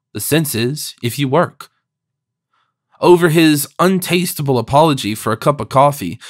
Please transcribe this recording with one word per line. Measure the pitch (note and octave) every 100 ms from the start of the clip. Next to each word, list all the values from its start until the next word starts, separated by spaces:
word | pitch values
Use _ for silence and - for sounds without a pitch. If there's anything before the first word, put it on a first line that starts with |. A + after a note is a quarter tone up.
| _
the | A2+
sense | - D3+ D3 G#2+
is, | A#2+ D3 - -
if | A#2+ A#2
you | C#3
work." | D3 E3+ - - _ _ _ _ _ _ _ _ _ _ _ _ -
Over | D#3+ F3 E3+
his | D#3+ D#3+ D3 - -
untastable | F3 F#3+ - F3+ F3+ - C#3+ B2
apology | G#2+ C#3 D#3+ C3+ G2+ G#2+
for | A2+
a | A2
cup | D#3 D3
of | A2+
coffee, | C3 C#3+ C#3+ F2+ -